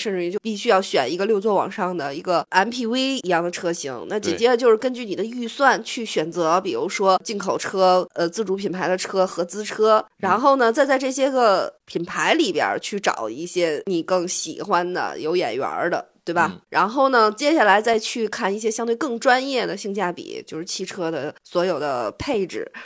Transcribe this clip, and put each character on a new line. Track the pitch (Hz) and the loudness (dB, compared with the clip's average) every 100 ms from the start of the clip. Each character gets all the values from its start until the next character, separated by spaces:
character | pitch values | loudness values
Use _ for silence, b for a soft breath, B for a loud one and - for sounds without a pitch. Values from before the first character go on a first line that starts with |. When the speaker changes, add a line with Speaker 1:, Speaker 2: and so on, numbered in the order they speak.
| 220 | -4
Speaker 1:
甚 | |
至 | 185 | -4
于 | 175 | -4
就 | 196 | -4
必 | 226 208 | -6 -2
须 | 240 | 2
要 | 196 | 2
选 | 190 180 127 | 2 0 0
一 | 175 | 0
个 | 202 | 0
六 | 214 | 0
座 | 214 | 2
往 | 196 123 | 2 0
上 | 196 185 180 | -2 -4 -4
的 | 143 | -6
一 | 139 | -6
个 | 185 170 185 | -2 0 2
M | 185 196 | 2 2
P | 247 226 | 0 -2
V | 254 | 0
一 | 262 262 180 | 0 -2 0
样 | 170 | 0
的 | 175 | 0
车 | 175 175 | -4 -4
型。 | 175 139 123 82 | -4 -6 -8 -6
那 | 202 | -4
紧 | 202 - | -2 0
接 | 233 | 2
着 | 247 | 4
就 | 247 | 4
是 | 220 | 4
根 | 262 | 2
据 | 247 | -4
你 | 233 170 | -6 -4
的 | |
预 | 214 247 233 | -6 -6 -8
算 | - 269 202 | 2 2 2
去 | 226 - 220 | 0 -6 -4
选 | - 160 | -2 -2
择， | 170 160 175 | 0 2 2
Speaker 2:
对。 | 196 | 0
Speaker 1:
比 | |
如 | 117 156 | -2 -4
说 | - 190 185 | 0 4 4
进 | - 208 | 2 -4
口 | 190 117 | -2 -2
车、 | - 196 185 180 170 | -2 2 4 4 2
呃， | - 170 | -2 -2
自 | 170 | -2
主 | 202 | -4
品 | 190 202 | -2 -4
牌 | 180 165 | -2 -2
的 | 185 | -2
车、 | - 190 185 | -2 0 0
合 | 180 | 0
资 | 170 202 | -6 -6
车， | 208 - 220 214 | -8 2 4 4
Speaker 2:
嗯。 | - _ | 2 _
Speaker 1:
然 | 190 196 | 0 2
后 | 277 | 4
呢， | 269 233 | 4 4
再 | 226 269 | 4 4
在 | 262 | 2
这 | 262 | 0
些 | 269 269 | 0 0
个 | 262 233 190 117 - - | 4 4 4 0 -6 -10
品 | 185 | -8
牌 | 170 180 160 | -6 -2 2
里 | 320 277 | 2 2
边 | 156 | 0
儿 | 107 104 | 0 0
去 | - 202 | -4 -4
找 | 202 - 110 | -2 -2 -4
一 | 117 | -8
些 | 175 180 165 151 - | -6 -2 0 0 -2
你 | 175 | -4
更 | 160 185 175 | 0 0 0
喜 | - - - | -4 -8 -8
欢 | 185 180 180 | -2 0 0
的、 | 180 110 73 | -2 -4 -4
有 | 143 | -4
眼 | 175 147 117 | -2 -2 -2
缘 | 117 | -4
儿 | 80 160 | -2 -2
的， | 165 - _ | -4 -6 _
对 | - | -4
吧？ | 170 165 | 0 0
Speaker 2:
嗯。 | 87 _ | -2 _
Speaker 1:
然 | 147 185 | 0 0
后 | 247 269 | 2 4
呢， | 262 220 | 6 4
接 | 214 285 | 4 2
下 | 320 | 4
来 | 214 196 | 6 6
再 | 220 226 | 4 0
去 | 220 247 214 | 0 -4 -4
看 | - 214 | -2 -4
一 | 202 | -2
些 | 220 | -2
相 | 214 233 | -2 -2
对 | |
更 | 233 302 233 | -2 -2 0
专 | 269 254 | 2 2
业 | 269 262 185 | 2 -2 -2
的 | 185 | -4
性 | 208 | -6
价 | 196 180 | -4 -4
比， | 170 98 58 - | -4 -10 -12 -10
就 | 156 | -10
是 | |
汽 | 180 - | -8 -8
车 | 185 - 165 | -8 -6 -4
的 | 160 143 - | -4 -6 -10
所 | - 180 | -6 -2
有 | 180 156 | 0 0
的 | 143 127 110 | -2 -2 -4
配 | - - 240 180 | -4 -4 -2 -2
置， | 107 78 B | -6 -10 B